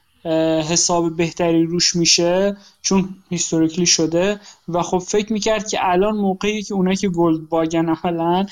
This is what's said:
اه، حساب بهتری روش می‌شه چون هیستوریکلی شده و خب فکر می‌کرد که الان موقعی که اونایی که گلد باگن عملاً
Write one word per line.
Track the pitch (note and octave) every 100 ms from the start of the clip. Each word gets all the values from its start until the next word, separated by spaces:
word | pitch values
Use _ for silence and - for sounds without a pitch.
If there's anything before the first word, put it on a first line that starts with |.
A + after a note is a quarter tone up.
| _ _ E3+
اه، | D#3+ D#3+ D#3+
حساب | D#3 E3+ - F3 E3 D#3+
بهتری | E3 - E3+ E3
روش | E3 F3 - F3
می‌شه | E3 - E3+ F#3 G3+ G3+ - _
چون | - F#3+ E3+ - -
هیستوریکلی | E3+ - E3 D#3+ E3+ F3
شده | - D#3 E3+ G3 G#3 - - -
و | E3+
خب | D#3+ F#3
فکر | - G#3 G#3+
می‌کرد | A3 A3 A3 G3+
که | -
الان | F#3 F3+ G#3 G#3+
موقعی | G3 F#3 G#3 G#3+
که | G3+
اونایی | G3 F#3 F#3+
که | G3
گلد | E3+ E3+ D#3+ D#3
باگن | E3 D#3+ E3 E3
عملاً | D#3+ F3+ E3+ E3+ F3+ G3+